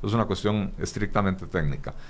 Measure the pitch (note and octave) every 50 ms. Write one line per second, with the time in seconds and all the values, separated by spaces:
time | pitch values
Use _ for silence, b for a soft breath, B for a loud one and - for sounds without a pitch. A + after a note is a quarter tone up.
0 | b G#2 G#2 A#2 G#2+ F#2+ G2 - - G#2 G#2 G#2+ G2 F#2 - - - F2+ - -
1 | G#2 F#2+ - G#2+ G2+ G2 F#2 F#2+ - D#2+ - F2+ D#2+ D2 C#2 D2 - - - b
2 | b b